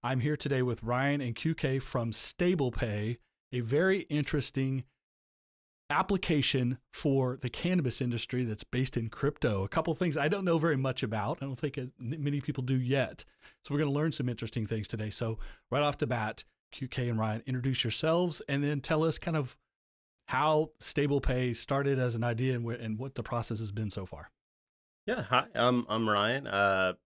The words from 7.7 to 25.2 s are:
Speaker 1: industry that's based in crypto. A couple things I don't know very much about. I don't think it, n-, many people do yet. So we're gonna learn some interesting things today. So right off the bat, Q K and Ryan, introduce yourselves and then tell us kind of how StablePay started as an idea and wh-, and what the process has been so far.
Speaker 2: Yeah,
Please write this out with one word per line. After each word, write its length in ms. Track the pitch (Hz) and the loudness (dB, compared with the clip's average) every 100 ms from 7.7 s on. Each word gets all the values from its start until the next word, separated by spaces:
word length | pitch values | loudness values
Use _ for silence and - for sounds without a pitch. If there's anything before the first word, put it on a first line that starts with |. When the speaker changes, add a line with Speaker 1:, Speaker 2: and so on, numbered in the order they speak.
| 180 127 - | 2 2 0
Speaker 1:
industry 420 | 123 120 - 123 | -2 -2 -2 -2
that's 200 | 123 107 | -2 -4
based 340 | - 127 131 - | -4 -2 0 0
in 120 | 113 | -4
crypto. 540 | - 139 - 127 101 | -2 -2 0 0 2
A 40 | 95 | 0
couple 260 | - 160 156 | 0 0 0
things 200 | 180 147 | 0 2
I 100 | 147 | 0
don't 180 | 202 190 | 0 2
know 120 | 165 | 2
very 180 | 165 143 | 4 2
much 240 | 131 127 | 0 -2
about. 380 | 120 107 104 151 | -2 -2 -2 -4
I 40 | 139 | -6
don't 120 | 131 | -4
think 180 | 147 - | -4 -4
it, 120 | 127 _ | -10 _
n-, 160 | 120 156 | -8 -4
many 200 | 147 143 | -2 -2
people 220 | 135 135 | -2 -4
do 160 | 127 131 | 0 0
yet. 460 | 127 135 123 - - _ - _ - | 2 2 0 -4 -18 _ -20 _ -6
So 80 | |
we're 60 | 143 | 0
gonna 120 | 151 | 0
learn 200 | 139 160 | 2 0
some 180 | - 123 | 0 -2
interesting 380 | 117 113 - 107 | -4 -4 -4 -2
things 200 | 110 104 | -2 -4
today. 220 | 110 107 | -4 -4
So 300 | - 113 110 - - _ | -4 -4 -4 -8 -12 _
right 100 | 131 | 0
off 160 | 147 139 | 0 0
the 100 | 135 | -2
bat, 360 | 120 110 110 - _ _ | -2 -2 -6 -14 _ _
Q 160 | - 131 | -10 -6
K 220 | - 120 | -2 0
and 80 | 113 | 0
Ryan, 220 | 110 110 - | 0 -2 -4
introduce 360 | 127 131 127 | -2 0 0
yourselves 580 | 117 - 160 170 180 151 - | 0 0 2 2 2 -2 -2
and 160 | 139 | 0
then 160 | 143 147 | 0 0
tell 220 | - 156 | 0 2
us 140 | 160 156 | 2 0
kind 180 | - 160 | 0 0
of 220 | 135 - _ _ _ _ _ _ - | -2 -6 _ _ _ _ _ _ -4
how 420 | 127 151 151 156 _ | 2 4 4 2 _
StablePay 760 | - - 143 139 - 127 127 117 | -4 0 2 4 2 2 0 -2
started 400 | - 139 139 135 | -2 0 2 2
as 160 | 127 | 2
an 100 | 117 | 2
idea 300 | 120 117 131 | 0 2 0
and 100 | 123 | 0
wh-, 160 | 117 113 | -2 -4
and 200 | 113 107 | -4 -4
what 160 | 135 - | -4 -6
the 80 | |
process 360 | 113 120 110 110 | -4 -4 -2 -4
has 120 | 110 | -4
been 180 | 101 107 | -4 -4
so 160 | - 92 | -4 -8
far. 240 | - 80 _ _ _ _ _ _ _ - | -12 -16 _ _ _ _ _ _ _ -6
Speaker 2:
Yeah, 160 | 247 | -4